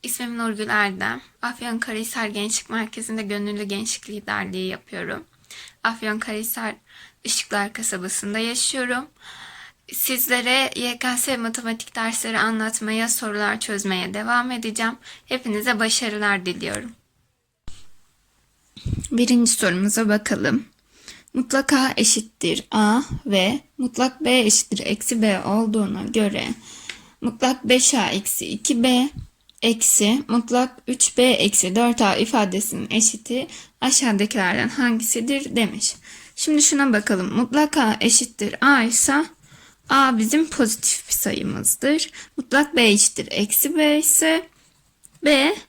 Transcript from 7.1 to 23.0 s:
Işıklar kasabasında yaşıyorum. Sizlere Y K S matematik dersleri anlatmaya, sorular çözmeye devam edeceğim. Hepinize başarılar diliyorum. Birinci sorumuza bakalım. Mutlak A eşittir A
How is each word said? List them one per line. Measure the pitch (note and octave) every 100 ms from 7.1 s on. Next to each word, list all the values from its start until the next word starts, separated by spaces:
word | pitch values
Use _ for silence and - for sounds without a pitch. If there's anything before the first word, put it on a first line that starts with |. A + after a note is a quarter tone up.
| _
Işıklar | - - - G#3 G3+
kasabasında | G#3 A3+ F#3+ F#3 - G3+ G#3+
yaşıyorum. | A3+ B3 - C#4 B3 B3 D4+ _ - - - - - _ -
Sizlere | - - B3+ - B3 B3 B3+ C4+ -
Y | B3 A#3+
K | B3+ B3
S | - B3+
matematik | A3+ A3+ A#3 A3+ - -
dersleri | A3+ A3+ A3+ A3+
anlatmaya, | A3 A3 A3 A3 A3 A3 A3+
sorular | - A3 G#3 G#3 G#3+
çözmeye | - G3+ G3+ F#3 F#3
devam | G3+ G#3+ A#3+ B3
edeceğim. | B3 A3+ A3 A3+ A#3 - - _
Hepinize | C4 B3+ G#3 A3+ A3+
başarılar | A3 G#3+ A#3 G#3 G#3 G3 F3+
diliyorum. | F3+ - G#3 A#3+ - _ _ _ _ _ _ - - - - _ _ _ _ _ _ _ - - - -
Birinci | A#3 A#3+ B3 A#3
sorumuza | - G3 F3+ G3 G#3 A3
bakalım. | G#3 G#3+ G3+ - C4+ - _ _ _ - - _
Mutlak | C4 B3+ C4+ C4+
A | C#4+ C4 -
eşittir | A3 - A3 _ E3+ - -
A | G#3+ G#3 A3+